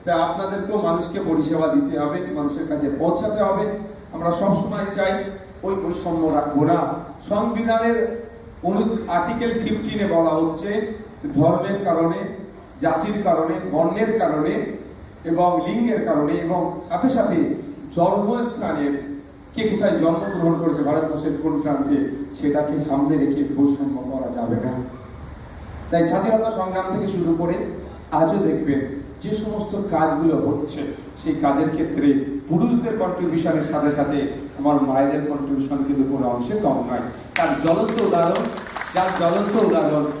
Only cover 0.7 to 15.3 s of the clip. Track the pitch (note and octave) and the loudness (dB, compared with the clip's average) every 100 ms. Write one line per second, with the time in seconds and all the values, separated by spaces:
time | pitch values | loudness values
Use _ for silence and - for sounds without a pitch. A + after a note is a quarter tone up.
0.7 | G#3 E3+ E3+ E3+ F#3 D#3+ D#3 D3+ D#3+ D#3 | 0 2 0 -2 -4 0 0 2 2 2
1.7 | C#3 C#3 D#3 D3 F3+ - D3+ C#3+ - D#3+ | 2 2 -2 -2 -2 -4 -2 -4 -4 -4
2.7 | C#3+ C#3 C#3 - - A3 G#3+ F#3+ G3 G#3 | -2 -2 0 0 2 -2 0 0 2 -2
3.7 | - - - - E3+ E3+ E3+ G3 E3+ - | -4 -10 -14 -14 -4 -2 0 2 2 0
4.7 | G3 G3 G3 F#3+ - - - - - F#3 | -4 -4 -2 0 0 -4 -10 -16 -8 -4
5.7 | G3 E3 F3 F3 D#3+ D#3+ C#3+ C#3+ C#3 D#3 | -2 -2 -4 -2 0 2 2 2 2 4
6.7 | F3 - - - - - G#3 A#3 G#3+ A#3 | 4 0 -4 -10 -16 -2 0 0 0 0
7.7 | A3+ A3+ A#3 A#3 - - - - - F3 | 2 2 2 0 -4 -10 -16 -18 -4 -2
8.7 | G3+ A3 - - F3 - A#3 A#3 A#3 - | 0 0 -2 0 0 0 -2 0 0 -2
9.7 | G#3+ - G#3 F#3+ E3 D#3+ D#3+ D#3+ D#3 G3+ | -2 -2 -2 2 4 4 2 0 -2 -2
10.7 | G#3+ A3 - - - D3+ C#3 D#3+ F3+ G3 | -2 -4 -8 -12 -10 -4 4 4 4 0
11.7 | G3 F3 E3 E3 G3 G#3 - - - - | -2 0 2 2 0 -6 -10 -14 -18 -20
12.7 | - E3 D#3+ G3+ G#3 F#3 E3 D#3+ D#3+ - | -2 0 0 0 0 2 2 2 -2 0
13.7 | D3+ E3+ G3+ A3 A3 E3 D3+ D3 - - | 2 2 2 2 2 2 2 0 0 -4
14.7 | - - - - - D#3+ | -8 -12 -16 -18 -10 -2